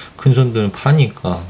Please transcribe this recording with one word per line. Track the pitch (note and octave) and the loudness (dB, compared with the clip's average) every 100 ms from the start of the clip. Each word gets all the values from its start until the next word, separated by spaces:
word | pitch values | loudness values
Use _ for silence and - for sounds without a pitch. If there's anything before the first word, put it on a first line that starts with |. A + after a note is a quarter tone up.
| - - | -20 -2
큰 | C#3 | 2
손들은 | B2+ B2+ A2+ G#2 | 2 2 0 -4
파니까 | - C3+ D3+ B2 - F#2 E2+ - | -2 0 2 0 -2 -6 -6 -8